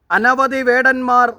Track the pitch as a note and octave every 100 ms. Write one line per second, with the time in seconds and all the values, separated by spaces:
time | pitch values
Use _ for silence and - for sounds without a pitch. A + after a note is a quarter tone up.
0 | _ F3+ A#3 C4 C4+ C4+ B3 B3 C4 C4
1 | B3+ B3 A#3+